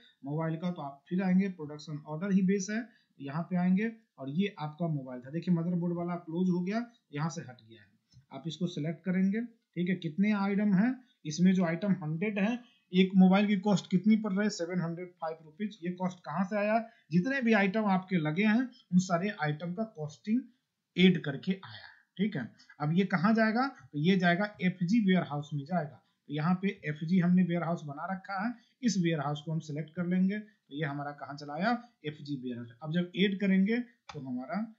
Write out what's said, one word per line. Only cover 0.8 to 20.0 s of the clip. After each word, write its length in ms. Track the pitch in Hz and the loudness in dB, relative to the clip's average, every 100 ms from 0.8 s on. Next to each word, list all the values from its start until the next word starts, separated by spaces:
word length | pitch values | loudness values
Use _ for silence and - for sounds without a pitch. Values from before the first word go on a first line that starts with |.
आप 200 | 143 - - | -10 -12 -4
फिर 140 | 180 | 0
आएंगे, 260 | 185 185 202 | 4 4 2
production 480 | 180 147 151 160 147 151 | -2 -10 -10 -10 -10 -8
order 260 | 156 202 | -6 2
ही 100 | 190 | 2
base 220 | 185 202 196 | 4 0 -2
है, 160 | 220 254 _ _ - | -6 -6 _ _ -14
यहाँ 220 | 139 147 | -8 -6
पे 120 | 170 180 | -2 0
आएंगे 320 | 180 185 226 226 _ - | 2 2 0 -6 _ -14
और 120 | 135 | -6
ये 240 | 156 196 147 | -2 -2 -4
आपका 280 | 151 - 170 | -10 -4 -4
mobile 300 | 143 127 127 | -4 -6 -12
था। 100 | 123 | -8
देखिए, 240 | 165 185 | -6 0
motherboard 420 | 170 170 180 175 170 | 0 0 -2 -2 -2
वाला 180 | 175 170 | -4 -6
close 260 | - 165 185 | -6 -2 0
हो 100 | 175 | 0
गया, 240 | 180 226 240 _ _ | -2 -4 -6 _ _
यहाँ 140 | 143 160 | -6 -6
से 100 | 165 | -6
हट 180 | 117 - | -14 -16
गया 200 | 110 113 | -20 -20
है। 40 | _ _ _ - - | _ _ _ -20 -18
आप 120 | 135 160 | -12 -8
इसको 200 | - 175 | -4 -4
select 360 | 151 151 160 | -4 -6 -6
करेंगे, 360 | 190 185 196 220 | -2 2 2 0
ठीक 480 | 240 _ _ 170 180 | -6 _ _ -4 -2
है। 60 | 180 | -2
कितने 360 | 160 151 208 | -4 0 2
item 380 | 208 196 202 208 | 2 0 0 2
हैं 200 | 185 240 262 - _ | 4 2 0 -10 _
इसमें? 280 | 151 151 185 | -6 2 4
जो 100 | 190 | 4
item 280 | 165 165 202 180 | 2 0 0 0
hundred 380 | 151 160 214 202 | -2 -4 -2 0
है, 200 | 202 240 - _ - | 0 -2 -8 _ 0
एक 180 | 180 190 190 | 4 6 8
mobile 300 | 185 196 208 | 8 8 4
की 100 | 202 | 2
cost 300 | 208 190 - | 2 0 2
कितनी 260 | 185 214 220 | 2 4 4
पड़ 140 | 214 | 2
रही 100 | 190 | 0
है? 80 | 214 | 0
सेवन 280 | 185 170 180 | -2 -4 -2
हंड्रेड 320 | 165 165 180 | -4 -6 -10
फ़ाइव 240 | - 160 160 | -10 -10 -10
रुपीज। 360 | 156 - 208 - | -14 -10 -10 -8
ये 80 | 175 | -8
cost 240 | 180 180 - | -4 -6 -6
कहाँ 240 | 156 160 | -6 -4
से 120 | 196 214 | -2 0
आया? 200 | 208 226 226 _ - | 2 0 -2 _ -2
जितने 300 | 165 262 269 | 0 2 2
भी 100 | 233 | 4
item 320 | 214 196 220 208 | 4 4 2 2
आपके 280 | 185 - 180 | 0 0 -2
लगे 260 | 151 160 220 | 0 2 2
हैं, 160 | 226 262 - - | 2 0 -8 0
उन 60 | 180 | 2
सारे 300 | 185 170 208 208 | 4 0 -2 -2
item 320 | 151 151 175 | -2 -2 -4
का 100 | 175 165 | -6 -8
costing 440 | 156 | -8